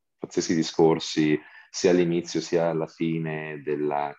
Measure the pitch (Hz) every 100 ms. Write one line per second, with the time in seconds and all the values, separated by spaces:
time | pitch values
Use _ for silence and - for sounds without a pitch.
0 | _ _ - - - 82 80 - 80 80
1 | - 80 78 76 - - - - 95 90
2 | 85 85 85 82 - 85 85 80 78 -
3 | 82 82 80 78 78 76 71 73 73 73
4 | 71